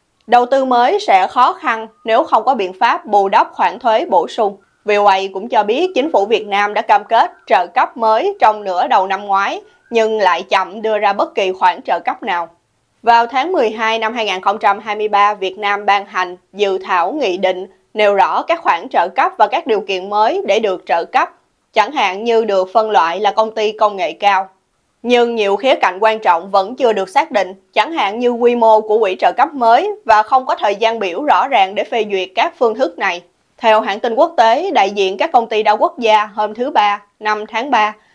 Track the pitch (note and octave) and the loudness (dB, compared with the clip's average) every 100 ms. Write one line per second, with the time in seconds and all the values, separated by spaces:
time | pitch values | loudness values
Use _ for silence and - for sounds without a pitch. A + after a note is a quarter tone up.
0 | _ _ - A#3+ B3 C4+ C4 B3 B3 G4+ | _ _ 0 2 4 0 2 2 2 0
1 | - F#3+ F#3 B3+ C4 F#4 D4+ A3+ A3 _ | 2 2 2 2 2 0 -4 -6 -8 _
2 | - A3+ D#4+ A#3+ A3 C4 F#3 F#3 A#3 C#4 | 0 0 2 0 0 -2 -2 -2 0 0
3 | A#3+ G3+ G3 G#3+ E4 - F#3 F#3 B3 A3 | 0 0 2 2 0 0 -2 0 0 0
4 | D#4+ F#3 E3 - G#3 G3 _ _ G3+ G#3 | 2 0 0 -2 -4 -4 _ _ -2 2
5 | G3+ F#3+ G3 F#3+ A3+ A#3+ G#3 B3 F4+ E4 | 4 2 -2 -8 -2 -2 0 0 0 -2
6 | D4 A3+ G3+ A3 G3+ G3 G#3 G#3 G#3 G#3 | 0 0 2 0 0 -2 0 -2 2 0
7 | G3+ A3+ F4 - - G#3+ F3+ - E4 C4 | 2 0 0 -4 0 0 2 -2 -2 0
8 | A3+ A3 F#4+ G4+ A3+ G#3+ G3+ F3+ C4+ A3+ | 0 2 0 2 2 2 -4 -2 0 0
9 | F#3+ G3 G3+ G3 G3 - - _ _ A#3 | 0 -4 -2 0 0 -6 -14 _ _ 0
10 | A3 A3 F#3+ E3+ - G3 F3+ G#3 A3 G#3+ | 0 2 2 0 0 -2 -2 -6 -4 0
11 | G#3 G3+ D#4+ - F#3+ F#3 F#3 F3 - F3 | 0 0 -4 -2 -4 0 0 0 -4 -4
12 | E3+ - A3 F3 E3+ _ _ _ _ _ | -4 -8 -6 -6 -6 _ _ _ _ _
13 | A3 A#3 A#3 C4 D#4 F#4 A3 A3 A3 A3+ | 2 4 2 -2 -2 0 -2 -2 -4 -2
14 | A3 A#3+ G#3+ F#3 G3+ G#3 G#3+ G3+ A3 G#3+ | -4 -4 -4 -2 -2 0 0 0 -4 -4
15 | G#3+ G3 G3+ G3+ F#3 F#3+ G#3 G3+ G#3 G3+ | 0 2 2 2 -6 -4 -4 -2 0 0
16 | G3 G3+ F3+ F3+ _ F#3+ G3+ F#3+ G3+ F#3 | 0 -6 -6 -8 _ -2 -2 -2 -2 -2
17 | F3 D4+ A#3 F3+ G#3 F3+ G4 _ _ G#3+ | -2 -2 -2 -2 -2 -4 -8 _ _ 0
18 | G#3 G3+ E3+ G3 C#4+ E4+ F4 E3 A#3+ C4+ | 2 2 2 0 -2 -2 0 -2 -2 -2
19 | F3 F#3+ E4+ F4+ G#3 C4 - G#3 G3+ F#3 | -2 0 -2 2 0 0 -2 -2 -2 -6
20 | F#3+ G#3 A3 D4+ - G#3+ A3 F3+ - E3+ | -4 0 0 0 0 0 0 -4 -2 -4
21 | E3+ - - - _ _ _ - G#3 D4 | -2 -2 -2 -6 _ _ _ -2 0 0
22 | G3+ F#3+ A#3 A3+ A3+ G3 F#3 A#3 A3 G3+ | -2 -2 0 0 2 0 0 0 2 2
23 | E3 F3 G#3 G3+ A3 A3 G#3+ G#3+ G#3+ G3 | 2 0 -2 0 -2 -2 -4 0 0 0
24 | E3 D#3+ G3+ F#3+ G3 _ _ _ _ _ | -6 -2 0 0 -2 _ _ _ _ _
25 | A#3 A#3+ A#3+ A#3 G3+ G3 - E3+ G3 F3+ | 0 2 2 0 0 0 0 2 0 0
26 | A3 A3 G#3 E3+ G3 G3 F#3+ B3+ B3+ G#3+ | -2 0 0 0 0 -2 -2 -2 0 0
27 | F#3+ C#4 D#4+ A3 F#3 F#3+ _ - A#3+ E4 | 0 -2 0 -2 -4 -8 _ -2 -2 -2
28 | G3+ A3 B3 A#3+ A#3+ A#3+ A3+ G#3+ G#3+ G#3+ | -4 -2 -2 2 0 4 4 4 4 0
29 | G3+ F#3 F#3 F3+ D4 C#4+ A#3 A#3+ G4+ G4+ | 0 0 0 2 -2 0 4 4 2 -6
30 | - G#3+ G#3+ C4 C4 F4 G#3 G3+ A3+ A3+ | -2 0 2 0 0 -2 -2 0 -2 -2
31 | G3 E3+ D4 F#3 A#3 A#3+ F#3+ G3+ - A#3 | -4 -4 0 0 2 0 0 -2 -4 -4
32 | G#3+ F#3+ F#3 - D#4+ - A#3 A3+ D4+ - | -2 -4 -4 -2 -4 0 -2 0 -4 -2
33 | G3+ F3 - _ _ _ A3+ G#3+ A3 G3+ | -4 -4 -12 _ _ _ 2 2 0 -4
34 | B3 A3+ E4 E4 A3+ B3 F#4+ C4 G3 G3+ | -4 0 0 4 2 2 0 0 0 0
35 | F#3+ G3 - B3+ A3+ G#3+ G#3+ G#3+ E4 - | -2 -2 0 0 0 -2 0 0 0 0
36 | A3+ G#3+ G#3 G3+ G#3+ G#3+ B3+ D4+ G#3 G3+ | 2 2 0 -4 -6 -4 -2 0 0 -2
37 | - _ G#3+ G#3+ G#3 A3+ C#4+ A#3+ G#3+ G#3+ | -10 _ -4 -4 -4 -8 -2 0 0 -4
38 | _ | _